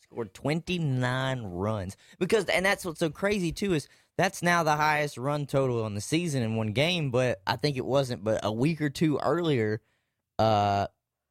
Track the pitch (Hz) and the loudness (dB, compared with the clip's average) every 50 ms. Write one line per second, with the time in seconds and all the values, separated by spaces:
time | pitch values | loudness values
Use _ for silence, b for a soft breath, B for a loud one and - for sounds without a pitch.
0 | _ _ - 117 113 95 - - - 135 156 170 - - 180 175 160 143 127 127 | _ _ -8 -8 -8 -8 -10 -6 -2 -2 -2 0 -2 -2 -2 -2 0 0 0 2
1 | 127 123 127 131 131 131 131 123 113 92 87 87 98 107 110 107 92 95 - B | 0 0 0 0 -2 -2 -2 -4 -6 -6 -4 -2 -2 0 0 -2 -4 -6 -10 B
2 | B B B B 185 170 - 220 180 - 160 175 185 196 202 180 - 180 156 - | B B B B 0 2 2 2 2 2 0 2 2 2 0 0 -4 -8 -4 -2
3 | 170 156 143 - 196 202 220 208 175 165 139 - 208 202 175 147 - b b b | -2 -2 -2 -2 -2 0 0 0 0 -2 -2 -2 0 0 0 0 -2 b b b
4 | b b b - 170 196 - - 165 175 175 170 165 151 151 151 151 151 151 147 | b b b 0 0 0 0 0 2 2 4 4 4 2 2 2 4 2 2 2
5 | 151 143 - 120 123 143 147 147 143 - - 135 135 127 120 117 110 110 101 104 | 0 -2 -4 -4 -4 -2 -2 -2 -2 0 0 2 2 2 0 0 -2 -2 -4 -6
6 | 101 - 156 165 180 170 139 131 117 110 113 110 110 107 98 117 147 170 180 170 | -4 -2 -2 0 0 0 -2 0 0 0 0 0 -2 0 0 2 2 2 2 0
7 | 151 135 117 127 127 123 101 - - - - 123 - 147 139 127 85 90 127 139 | -2 0 0 2 2 0 -2 -2 -2 -4 -2 0 0 -2 -2 -2 -2 0 0 0
8 | 139 120 123 78 95 110 110 - - 101 110 113 127 160 170 151 151 147 - - | 0 0 -4 -4 -2 -2 -2 0 -2 -2 -2 0 0 0 0 0 -4 -4 0 0
9 | 170 156 143 - - 113 147 170 175 160 143 120 110 107 107 107 - _ _ _ | 0 2 2 0 0 0 0 0 0 0 0 2 0 0 -2 -4 -8 _ _ _
10 | _ _ _ _ _ _ _ - 110 110 107 104 104 101 101 101 98 - - _ | _ _ _ _ _ _ _ 2 2 4 4 4 4 2 2 0 0 -2 -6 _
11 | _ _ _ _ _ _ | _ _ _ _ _ _